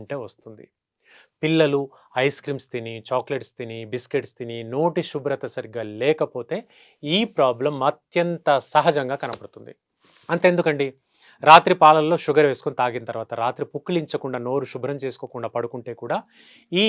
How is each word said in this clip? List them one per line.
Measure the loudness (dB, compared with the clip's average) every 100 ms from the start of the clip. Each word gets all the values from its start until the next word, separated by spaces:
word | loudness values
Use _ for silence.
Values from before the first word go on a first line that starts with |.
ఉంటే | -10 -10 -10
వస్తుంది. | -16 -20 -20 -20 _ _ _ _ -20 _ _
పిల్లలు | 2 4 4 2 -2 -10 _ 0
ఐస్ | 0 -2
క్రీమ్స్ | -8 -10 -8
తిని, | -10 -8 -12 -4
చాక్లెట్స్ | -4 -2 -6 -8 -12
తిని, | -12 -12 -10
బిస్కెట్స్ | -10 -4 -4 -4 -10
తిని | -10 -10 -6
నోటి | -2 0 0 -4
శుభ్రత | -4 -4 -4 -6
సరిగ్గా | -8 -8 -8 -8 0
లేకపోతే | 0 2 -2 -4 -6 -8 -8 _ _ _
ఈ | -2 0 0 2
ప్రాబ్లం | 2 2 -2 0 0
అత్యంత | -2 _ 0 0 0 2 2 4
సహజంగా | 4 4 2 0 -4
కనపడుతుంది. | -6 -10 -14 -20 -20 -20 _ _ _ _ -4
అంతెందుకండి, | 4 4 6 2 0 -2 -6 _ _ _ _ 6
రాత్రి | 8 6 4
పాలల్లో | 6 6 4 0 2
షుగర్ | 4 2
వేసుకొని | 2 -4 -2
తాగిన | -2 -4 -8
తర్వాత | -8 -8 -4
రాత్రి | -4 -4 -8
పుక్కిలించకుండా, | -8 -4 -4 -2 -6 -6 -6 -4
నోరు | -4 -4
శుభ్రం | -6 -8 -6 -8
చేసుకోకుండా | -8 -12 -10 -6 -6
పడుకుంటే | -6 -8 -12 -10
కూడా | -6 -6 -6 _ -20 -20 _
ఈ | 2